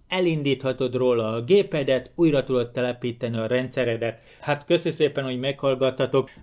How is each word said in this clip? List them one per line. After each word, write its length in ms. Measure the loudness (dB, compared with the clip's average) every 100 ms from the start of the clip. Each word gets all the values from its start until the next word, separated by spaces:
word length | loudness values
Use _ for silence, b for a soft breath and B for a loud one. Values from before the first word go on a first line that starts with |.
| _
elindíthatod 840 | 0 0 0 0 0 -2 -2 -2
róla 380 | 2 2 2 0
a 100 | -2
gépedet, 680 | 2 2 4 -2 0 0 -2
újra 300 | 0 2 2
tudod 260 | 2 -2 0
telepíteni 640 | -2 -4 -2 -6 -4 -4 -4
a 100 | 0
rendszeredet. 760 | 0 -2 -2 -2 -2 -4 -6 B B
Hát 240 | -4 -4
köszi 260 | 0 0 0
szépen, 340 | 0 0 0
hogy 140 | -4 -4
meghallgattatok, 920 | -4 -2 -2 2 0 0 0 0 -2 -10